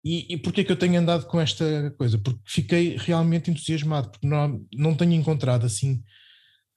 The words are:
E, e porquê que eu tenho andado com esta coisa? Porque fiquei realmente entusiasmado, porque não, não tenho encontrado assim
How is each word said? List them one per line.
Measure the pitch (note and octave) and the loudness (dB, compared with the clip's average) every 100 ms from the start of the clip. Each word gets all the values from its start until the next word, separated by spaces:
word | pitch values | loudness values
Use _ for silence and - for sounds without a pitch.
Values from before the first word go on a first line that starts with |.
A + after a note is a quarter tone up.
E, | D3+ E3+ - | -4 -4 -4
e | E3+ | -6
porquê | F3+ F#3+ | -2 -2
que | F#3+ | 0
eu | |
tenho | F3+ F3+ F3 | 2 2 2
andado | E3+ E3+ - | 2 0 0
com | E3+ | 0
esta | D#3 - D#3+ D3+ D3 | 0 0 -2 0 -4
coisa? | - B2 A2 | -2 0 0
Porque | G#2 B2 | -2 -6
fiquei | - - A#2 E3+ F3 A2+ | -4 -4 2 2 2 -2
realmente | G2+ E3 E3 E3+ E3+ | 0 2 2 2 0
entusiasmado, | D#3+ - D#3+ D3+ D3+ A#2 | -4 -2 -2 0 -2 -4
porque | - C#3+ | -4 -2
não, | D3 D3 A2 - | 0 0 -4 -10
não | B2+ D#3 | 0 0
tenho | D3+ F3 | 2 4
encontrado | E3 D3+ D3+ C3 B2 | 4 2 0 2 2
assim | A#2+ - C3+ B2+ - _ _ _ _ _ _ | 2 0 -2 -2 -6 _ _ _ _ _ _